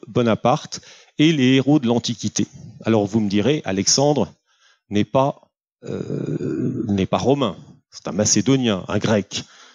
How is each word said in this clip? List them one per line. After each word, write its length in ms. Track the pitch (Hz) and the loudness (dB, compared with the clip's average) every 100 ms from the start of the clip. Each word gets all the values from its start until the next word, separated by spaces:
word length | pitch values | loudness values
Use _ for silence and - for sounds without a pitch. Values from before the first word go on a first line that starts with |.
| - | -4
Bonaparte 760 | 113 117 104 120 151 - - - - _ - | -2 0 2 0 0 -4 -16 -18 -20 _ 2
et 160 | 156 | 2
les 220 | 156 127 | 4 4
héros 240 | 131 135 151 | 4 4 2
de 80 | 117 | 2
l'Antiquité. 600 | 120 - 120 107 - 98 - - - | 0 -2 -6 -6 -4 -6 -8 -20 -8
Alors 220 | 110 110 104 | 0 2 2
vous 140 | 110 | 0
me 100 | 104 | 0
direz, 320 | 101 101 151 | 0 2 0
Alexandre 720 | - 98 98 - 143 143 92 - _ _ _ _ - | -2 -2 0 2 2 2 -2 -6 _ _ _ _ -4
n'est 140 | 104 | -2
pas, 460 | 101 135 139 - _ _ _ _ | 0 0 0 -4 _ _ _ _
euh, 1000 | - 98 - 50 - - 69 - 127 - 104 | -10 -8 -6 -6 -6 -4 -4 -4 -4 -4 -2
n'est 180 | 98 92 | 0 0
pas 100 | - | 0
romain, 400 | 107 143 113 - - - _ | 2 0 0 -6 -16 -20 _
c'est 160 | - 73 | -14 -6
un 60 | |
Macédonien, 720 | 85 104 107 101 135 120 95 - | -2 0 2 2 2 2 -2 -2
un 100 | 101 | -4
Grec, 460 | - 110 - 113 - - - | 0 0 0 -8 -14 -20 -20